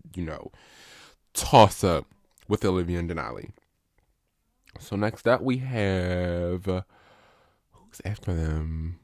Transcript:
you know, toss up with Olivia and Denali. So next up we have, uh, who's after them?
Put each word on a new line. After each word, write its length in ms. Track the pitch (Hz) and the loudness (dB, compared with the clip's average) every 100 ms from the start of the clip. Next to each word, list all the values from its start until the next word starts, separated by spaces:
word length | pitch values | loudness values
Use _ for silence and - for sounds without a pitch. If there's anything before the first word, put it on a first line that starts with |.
| - | -14
you 120 | 90 80 | -10 -10
know, 260 | 76 - - - - - - - _ _ | -10 -14 -20 -20 -20 -20 -20 -20 _ _
toss 520 | - - 127 107 - 95 | -8 6 8 8 6 0
up 200 | 80 - _ _ _ - | 0 -2 _ _ _ -4
with 160 | 104 98 | 0 2
Olivia 340 | 92 87 87 | 0 0 -2
and 100 | 85 | -4
Denali. 420 | 82 58 - - - _ _ _ _ _ _ _ _ _ _ _ - | -6 -8 -10 -14 -20 _ _ _ _ _ _ _ _ _ _ _ -20
So 180 | - 101 | -6 -2
next 280 | 107 - 117 | -2 0 2
up 160 | 127 | 2
we 180 | 131 127 | 2 -2
have, 1080 | 131 120 101 95 90 90 90 87 87 90 95 | -2 -2 0 0 0 -2 -2 -2 -2 -4 -2
uh, 140 | 92 - _ - - _ _ _ _ _ | -4 -6 _ -20 -20 _ _ _ _ _
who's 300 | _ _ - | _ _ -12
after 300 | - 104 - | -8 -8 -4
them? 680 | 85 78 78 78 80 80 87 | -2 -2 -2 -4 -6 -8 -10